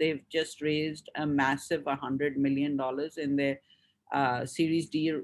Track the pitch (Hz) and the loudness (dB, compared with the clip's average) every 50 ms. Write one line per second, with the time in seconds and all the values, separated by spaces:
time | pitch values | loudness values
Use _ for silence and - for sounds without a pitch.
0 | 156 160 156 135 - _ - 160 160 - - - 147 156 151 151 156 156 151 151 | 2 2 2 -2 -6 _ -2 -2 -2 -2 -6 -4 -2 0 0 0 0 -2 -4 -8
1 | - - - - 156 147 143 143 131 135 143 139 - - 170 151 143 143 139 139 | -12 -10 -6 -4 -2 0 2 4 4 4 2 0 -2 -4 -4 -2 0 -2 -4 -2
2 | 135 127 135 135 147 147 135 139 139 139 139 139 143 147 143 135 131 131 131 139 | -2 -4 0 0 0 0 2 2 2 2 2 2 0 0 0 -2 -2 -2 -2 -4
3 | 151 160 - 160 147 139 139 139 139 139 135 139 _ _ _ _ _ _ _ _ | -4 -6 -6 -4 -2 0 2 2 2 0 0 -4 _ _ _ _ _ _ _ _
4 | _ - - 143 139 127 123 123 123 127 - - 165 160 165 165 156 - - 160 | _ -2 0 2 2 2 0 -2 -4 -4 -2 0 0 2 2 0 -2 -2 -2 0
5 | 156 160 156 143 | 0 0 0 -2